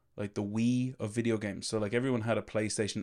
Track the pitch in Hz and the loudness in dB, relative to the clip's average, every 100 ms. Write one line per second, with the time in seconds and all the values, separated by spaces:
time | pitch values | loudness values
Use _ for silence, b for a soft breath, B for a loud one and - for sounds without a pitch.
0 | _ - 101 - 101 107 117 123 127 131 | _ -6 -4 -2 0 2 4 4 0 -4
1 | 110 113 117 110 104 95 - 110 104 120 | -4 0 2 2 0 -4 -2 -2 0 2
2 | 135 123 113 110 - 110 107 - 101 110 | 2 0 2 0 0 -2 0 0 -2 -4